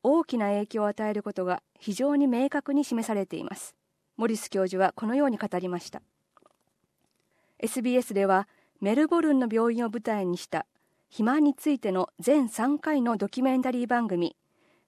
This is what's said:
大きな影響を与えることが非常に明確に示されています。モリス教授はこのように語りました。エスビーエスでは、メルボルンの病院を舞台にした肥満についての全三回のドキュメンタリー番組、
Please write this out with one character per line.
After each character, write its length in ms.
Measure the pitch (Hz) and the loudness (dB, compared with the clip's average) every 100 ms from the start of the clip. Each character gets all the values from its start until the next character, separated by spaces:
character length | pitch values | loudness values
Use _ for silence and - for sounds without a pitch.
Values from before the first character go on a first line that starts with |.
大 200 | 247 320 320 | 2 2 2
き 120 | 240 | 0
な 100 | 202 | 0
影 200 | 202 208 | 0 -2
響 160 | 220 | -2
を 40 | 208 | -2
与 220 | 202 214 | -2 -4
え 40 | |
る 100 | 208 | -4
こ 80 | 208 | -6
と 140 | 196 180 | -4 -2
が 180 | 180 _ _ | -4 _ _
非 140 | - | -6
常 220 | 196 277 285 | -2 2 4
に 120 | 285 | 2
明 220 | 240 277 | 2 0
確 240 | 294 285 | -2 -2
に 100 | 285 | -2
示 220 | 285 233 220 | 0 -2 -2
さ 80 | |
れ 120 | 208 190 | -4 -4
て 120 | 160 | -6
い 60 | |
ま 120 | - 202 | -10 -12
す。 200 | - - _ _ _ - | -16 -20 _ _ _ -4
モ 100 | 220 | -2
リ 80 | 214 | -2
ス 140 | - | -4
教 140 | 196 | -2
授 180 | 185 185 | 0 2
は 100 | 185 - | 0 0
こ 120 | 220 | -2
の 80 | 262 | 2
よ 120 | 277 | 2
う 20 | |
に 80 | 214 | 0
語 100 | 214 180 | -4 -4
り 120 | 180 | -4
ま 100 | 175 | -6
し 100 | - | -8
た。 120 | - _ _ _ _ _ _ _ _ _ _ _ _ _ _ _ - | -18 _ _ _ _ _ _ _ _ _ _ _ _ _ _ _ -8
エ 80 | 226 | -6
ス 140 | 262 | -2
ビ 120 | 240 | 0
ー 60 | 247 | 0
エ 20 | |
ス 120 | - | 0
で 120 | 196 196 | 0 4
は、 220 | 190 202 _ _ - | 2 0 _ _ -4
メ 120 | 196 | 0
ル 140 | 233 302 | 2 4
ボ 140 | 339 | 2
ル 120 | 311 | 4
ン 60 | 269 | 2
の 80 | 233 | 2
病 240 | 220 233 | 2 2
院 120 | 233 233 | 0 -2
を 40 | |
舞 120 | 226 | -4
台 240 | 226 208 185 | -4 -2 -2
に 120 | 175 | -4
し 100 | - | -6
た 180 | 160 - _ _ _ _ | -8 -8 _ _ _ _
肥 160 | - | -2
満 220 | 214 294 294 | 2 4 2
に 80 | |
つ 160 | 262 302 | 2 -2
い 100 | 277 | -2
て 140 | 208 | -2
の 160 | 185 - - | -2 -2 -2
全 300 | 175 294 240 | 2 2 2
三 280 | - 247 294 | -2 -2 0
回 240 | - 294 | 0 0
の 140 | 233 220 | 0 0
ド 140 | 202 | -2
キ 100 | - | 0
ュ 40 | |
メ 120 | 262 254 | 0 2
ン 60 | |
タ 100 | 254 | 0
リ 140 | 247 240 | -2 0
ー 20 | |
番 200 | 240 220 | 0 0
組、 280 | 175 170 - _ _ _ _ | 0 -2 -4 _ _ _ _